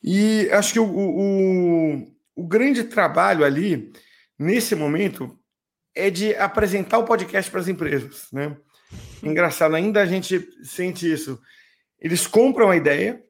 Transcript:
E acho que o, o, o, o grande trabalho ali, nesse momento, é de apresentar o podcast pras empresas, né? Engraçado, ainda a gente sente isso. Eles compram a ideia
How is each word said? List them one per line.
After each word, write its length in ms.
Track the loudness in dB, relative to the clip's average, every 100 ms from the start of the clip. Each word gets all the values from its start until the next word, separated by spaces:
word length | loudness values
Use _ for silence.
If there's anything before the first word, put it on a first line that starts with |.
E 460 | 0 2 2 2 2
acho 200 | 2 2
que 80 | 0
o, 60 | 0
o, 340 | 0 -2 0
o, 960 | 0 2 2 2 2 2 0 -2 -8 _ _ -12
o 100 | -2
grande 380 | 0 2 0
trabalho 600 | -2 0 0 2 2 4
ali, 480 | 2 2 -2 -2 -6 -20 _ _ _ _
nesse 380 | -2 0 0 -2
momento, 600 | -2 0 -2 -4 -14 -16 _ _ _ _ _
é 160 | -2 -2
de 220 | 0 -2 0
apresentar 640 | 0 0 0 -2 0 0
o 60 |
podcast 460 | 2 0 0 -4 -4
pras 160 | -6 -6
empresas, 640 | -4 -2 -4 -6 -16 -14
né? 240 | -8 -8 -10 _ _ _ -20 -20 -10
Engraçado, 540 | -4 0 0 2 0
ainda 260 | 2 0 2
a 60 | 2
gente 420 | 0 -2 -4 -6 -20
sente 500 | -18 -8 -6 -4 -2
isso. 280 | -2 -4 -12 _ _ _ _ _ _
Eles 260 | -4 -2
compram 460 | 2 4 4 4 4
a 60 | 4
ideia 440 | 4 0 -2 -6 _